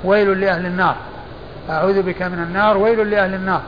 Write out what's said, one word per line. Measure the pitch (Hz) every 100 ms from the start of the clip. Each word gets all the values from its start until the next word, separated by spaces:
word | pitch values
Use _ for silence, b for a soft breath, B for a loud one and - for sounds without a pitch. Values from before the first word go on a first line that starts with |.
ويل | 180 208 202 190
لأهل | 196 175 180
النار، | 180 175 - - - - - - - -
أعوذ | 160 185 196
بك | 185 175
من | 185 175
النار، | 170 185 214 196
ويل | 214 226 208
لأهل | 208 190
النار. | 190 190 170